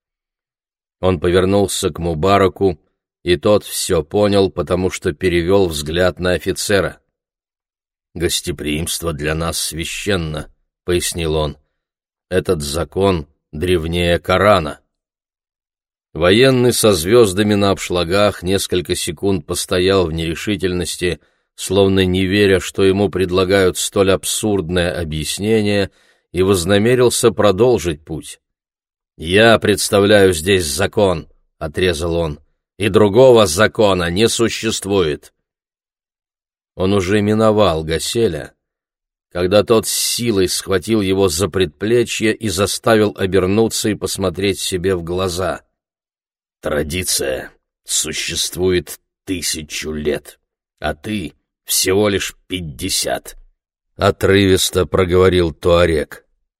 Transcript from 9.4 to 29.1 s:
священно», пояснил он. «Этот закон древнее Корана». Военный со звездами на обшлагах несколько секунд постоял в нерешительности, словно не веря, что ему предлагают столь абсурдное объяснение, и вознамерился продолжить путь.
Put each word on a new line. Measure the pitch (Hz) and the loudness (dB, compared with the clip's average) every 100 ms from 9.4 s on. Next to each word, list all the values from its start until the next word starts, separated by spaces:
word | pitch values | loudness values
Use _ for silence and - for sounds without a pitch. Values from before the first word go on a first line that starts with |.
| 82 78 | -4 -4
священно», | - - 80 - - 190 165 151 - _ _ _ | -6 -8 -10 -8 -4 -4 -4 -8 -12 _ _ _
пояснил | - 90 - 87 82 | -2 -2 -2 -4 -4
он. | 78 76 71 _ _ _ _ _ _ - | -2 -4 -8 _ _ _ _ _ _ -6
«Этот | 90 85 85 | -4 -2 -2
закон | 73 78 78 92 98 90 73 _ _ | -4 -6 -6 -2 0 -2 -6 _ _
древнее | 76 90 90 80 87 87 85 | -6 -2 -2 -2 -2 0 0
Корана». | - 92 101 98 76 - _ _ _ _ _ _ _ _ _ _ _ _ _ | 0 2 4 2 0 -10 _ _ _ _ _ _ _ _ _ _ _ _ _
Военный | 76 87 107 131 127 123 | -2 2 4 4 4 2
со | 113 110 | 2 2
звездами | 92 85 120 107 90 104 | 2 4 4 4 2 0
на | 104 101 | 2 2
обшлагах | 92 - 90 85 98 104 - | 0 -2 -4 0 0 0 0
несколько | 87 98 - 92 82 | -2 -2 -2 -4 -2
секунд | 90 - 80 101 95 - | -6 -6 -4 -2 -2 -4
постоял | 87 - 92 92 98 87 | -8 -4 0 2 2 0
в | |
нерешительности, | 80 82 80 - 101 92 90 85 - 90 82 _ _ _ - | -2 -6 -6 -4 -4 -2 -4 -6 -4 -4 -6 _ _ _ -12
словно | - 95 98 95 | -2 2 2 2
не | 92 92 95 | 2 0 0
веря, | 101 101 92 | 2 2 2
что | - - | 0 0
ему | 98 95 101 | 2 2 0
предлагают | 90 92 90 92 98 92 87 | 0 -2 0 2 2 2 0
столь | - 104 95 | -4 0 0
абсурдное | 92 - - 110 98 80 90 87 - | 0 -2 -4 -2 -2 -2 -2 -2 -4
объяснение, | 80 76 73 - 104 113 104 101 92 _ _ _ _ | -6 -6 -6 -4 0 0 2 0 -2 _ _ _ _
и | 85 | 0
вознамерился | 92 98 85 101 110 123 120 - 117 | 2 2 2 2 4 4 2 2 0
продолжить | 98 104 92 123 113 85 76 | 2 2 4 2 2 -2 -8
путь. | - 78 - - _ _ _ _ _ _ _ | -10 -14 -14 -20 _ _ _ _ _ _ _